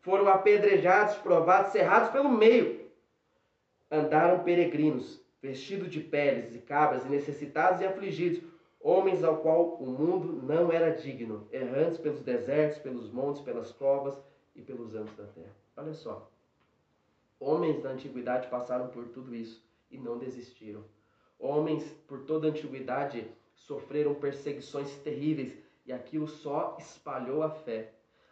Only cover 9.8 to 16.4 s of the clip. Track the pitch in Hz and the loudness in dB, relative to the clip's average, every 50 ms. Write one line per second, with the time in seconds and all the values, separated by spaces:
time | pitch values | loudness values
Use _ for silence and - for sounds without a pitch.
9.8 | 135 127 127 135 151 175 170 - 151 165 165 131 127 135 151 170 175 170 165 165 | -8 -6 -4 -2 0 0 0 0 -2 -4 -6 -6 -4 -2 0 2 2 2 2 2
10.8 | 165 160 143 - - 139 127 113 117 110 107 104 - - - 131 127 120 127 143 | 2 0 0 -2 -6 -10 -10 -10 -10 -10 -10 -10 -10 -10 -8 -8 -6 -4 -2 0
11.8 | 160 170 165 - - 151 147 139 131 127 123 113 - 127 143 151 156 151 147 - | 0 0 0 -2 -4 -6 -6 -6 -4 -4 -4 -2 -2 -2 0 2 2 0 0 -4
12.8 | - 135 127 120 110 104 113 127 135 143 139 - - 131 117 120 110 - - - | -10 -10 -10 -10 -10 -10 -6 -4 -4 -4 -4 -6 -8 -8 -8 -8 -8 -10 -10 -2
13.8 | 139 139 139 139 139 139 135 - - _ _ _ _ _ _ - - - - 117 | 0 2 2 2 0 -4 -8 -10 -14 _ _ _ _ _ _ -20 -16 -14 -14 -14
14.8 | 117 110 107 107 107 107 - - 104 101 - - - 98 - _ _ _ _ 139 | -12 -12 -10 -10 -10 -12 -12 -16 -18 -18 -18 -20 -20 -20 -20 _ _ _ _ -16
15.8 | 147 156 151 - - 151 - - - - _ _ | -14 -12 -12 -12 -12 -12 -12 -14 -16 -20 _ _